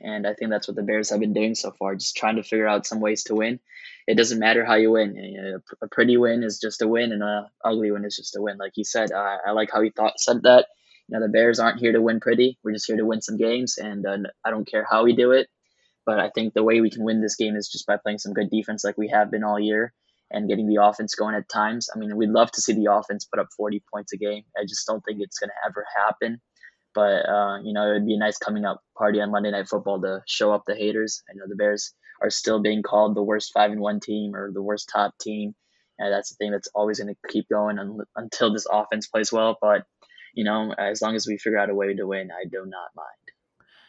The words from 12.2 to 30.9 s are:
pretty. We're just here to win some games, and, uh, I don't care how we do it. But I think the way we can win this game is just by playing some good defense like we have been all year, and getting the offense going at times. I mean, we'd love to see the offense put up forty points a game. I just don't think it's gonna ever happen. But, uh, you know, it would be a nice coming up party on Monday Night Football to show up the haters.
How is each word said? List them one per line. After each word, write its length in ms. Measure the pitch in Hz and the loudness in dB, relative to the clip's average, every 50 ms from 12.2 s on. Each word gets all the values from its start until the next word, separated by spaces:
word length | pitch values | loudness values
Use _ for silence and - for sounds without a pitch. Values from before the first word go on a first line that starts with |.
pretty. 380 | - 131 120 120 127 127 127 _ - | 2 2 4 4 4 2 2 _ -6
We're 120 | 110 107 | -6 -6
just 120 | 107 - | -4 -4
here 120 | - 113 110 | -2 -2 0
to 80 | 110 | 0
win 160 | 110 113 110 - | 0 -2 -2 -4
some 160 | - 113 104 | -6 -2 0
games, 400 | 110 113 117 123 127 120 - - | 0 0 0 0 -2 -4 -6 -6
and, 260 | - 107 101 101 98 | -6 -8 -6 -6 -4
uh, 140 | 98 98 101 101 - - _ - | -4 -4 -4 -6 -8 -10 _ -4
I 60 | 117 | -4
don't 200 | 110 107 101 - | -4 -4 -4 -2
care 160 | - 110 107 104 | -2 -2 0 2
how 160 | 113 110 113 | 4 4 6
we 120 | 120 117 | 6 6
do 140 | 123 123 123 127 | 6 6 6 6
it. 160 | 135 127 - _ _ _ _ _ _ _ _ _ _ - | 4 4 2 _ _ _ _ _ _ _ _ _ _ -4
But 160 | - 107 104 | -2 0 0
I 80 | 92 104 | 0 -2
think 240 | - 113 113 113 - | -2 -2 -2 0 2
the 100 | 110 110 | 2 4
way 200 | 113 113 113 113 | 6 6 6 4
we 80 | 107 | 2
can 120 | 98 117 110 | 2 -2 -2
win 200 | 113 113 110 107 | 0 0 0 0
this 140 | 104 - | 0 -2
game 200 | - 113 107 104 | -2 -2 -2 -2
is 140 | 104 101 - | -4 -6 -8
just 160 | - - - | -10 -8 -2
by 100 | - 104 | -2 -2
playing 220 | 104 - 107 104 104 | -2 -2 -4 -6 -6
some 160 | - 98 101 | -6 -4 -2
good 160 | 120 107 95 | -2 -2 0
defense 340 | - 110 104 - 107 104 - | 0 -2 -2 -2 -6 -4 -4
like 140 | 104 101 - | -4 -2 -2
we 100 | 107 104 | -2 0
have 220 | 104 104 107 104 | 2 2 2 2
been 120 | 107 107 107 | 0 -2 0
all 160 | 107 104 104 | 0 0 0
year, 360 | 107 107 107 107 113 120 _ _ _ _ _ _ _ - | 0 0 2 0 0 -2 _ _ _ _ _ _ _ -8
and 180 | - 107 107 98 | -6 -4 -2 -2
getting 200 | 101 98 110 107 | 0 0 2 2
the 140 | 107 104 101 | 4 6 6
offense 320 | 104 104 - 110 107 - | 6 4 2 -4 -6 -4
going 200 | - 107 107 107 | -4 -4 -2 -4
at 140 | 104 95 - | -6 -6 -4
times. 400 | - 110 107 107 113 120 117 - - | -2 0 0 0 -2 -4 -8 -8 -8
I 40 | 110 | -8
mean, 180 | 107 104 104 | -8 -4 -2
we'd 140 | 107 113 107 | 0 0 2
love 200 | 110 117 117 120 - | 4 4 4 4 2
to 80 | - | -4
see 140 | - - 113 | -2 0 0
the 180 | 110 104 104 101 | 2 4 4 4
offense 320 | 104 107 - 104 101 - | 2 2 -2 -8 -10 -8
put 160 | - - 101 | -6 -4 -4
up 80 | 95 - - | -4 -4 -4
forty 260 | - 104 104 104 104 _ - - | -6 -4 -4 -4 -6 _ -8 -10
points 200 | 104 101 - - | -10 -10 -10 -10
a 40 | |
game. 280 | 95 104 104 104 104 104 _ - | -6 -4 -4 -6 -6 -10 _ -8
I 80 | 98 107 | -8 -8
just 220 | 95 104 - - | -6 -6 -8 -6
don't 160 | - 110 107 - | -4 -6 -6 -6
think 160 | 107 107 104 | -8 -6 -6
it's 180 | 101 95 - - | -8 -8 -8 -8
gonna 140 | 104 101 101 104 - | -8 -8 -8 -6 -8
ever 180 | - 90 104 104 - - | -6 -6 -8 -10 -6 -2
happen. 440 | 104 101 107 107 - 117 113 117 117 _ _ _ _ - - _ _ _ _ - | 0 0 0 0 -2 -4 -6 -6 -8 _ _ _ _ -20 -20 _ _ _ _ 0
But, 340 | 104 104 101 98 87 - - | 2 2 4 4 2 2 0
uh, 300 | 98 104 101 101 101 101 104 | 2 0 0 0 -2 -6 -8
you 120 | 110 104 | -6 -2
know, 140 | 104 104 107 | 0 0 2
it 40 | 104 | 2
would 140 | 104 104 | 2 2
be 80 | 107 110 | 0 0
a 40 | 104 | 2
nice 200 | 107 107 104 - | 0 0 -2 -2
coming 260 | - 113 107 104 104 | -4 -4 -4 -2 -2
up 180 | 98 92 - _ _ _ | -4 -4 -6 _ _ _
party 240 | - 110 104 104 104 | 0 0 2 2 2
on 100 | 104 104 | 0 0
Monday 200 | 104 101 104 107 | 0 0 0 0
Night 180 | 101 101 95 - | -2 -2 -4 -2
Football 320 | - 104 101 101 101 98 | -4 -2 -2 -2 -2 -2
to 220 | 92 95 95 95 - | -2 -4 -4 -4 -6
show 260 | - - - 110 104 104 | -6 -2 0 2 2 2
up 120 | 101 - | 2 0
the 80 | - 104 | -4 -4
haters. 480 | 110 107 104 | -2 -2 -2